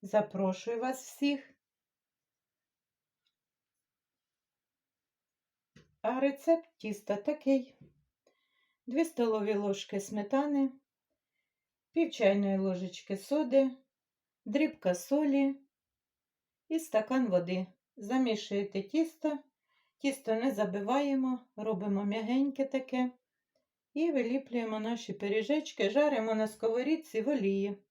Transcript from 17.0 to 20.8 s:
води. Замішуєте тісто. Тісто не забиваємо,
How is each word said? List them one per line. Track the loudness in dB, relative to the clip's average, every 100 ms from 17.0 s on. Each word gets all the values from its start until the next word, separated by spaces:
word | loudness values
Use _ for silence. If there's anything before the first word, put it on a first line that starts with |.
| 2 0 2
води. | 2 0 -4 -6 _ _ -16
Замішуєте | -4 0 2 0 -2 -4 -2 -6
тісто. | -4 -2 -2 -2 -4 -4 -8 _ _ _ _ _
Тісто | -4 -4 -2
не | 0 0
забиваємо, | 0 -2 -2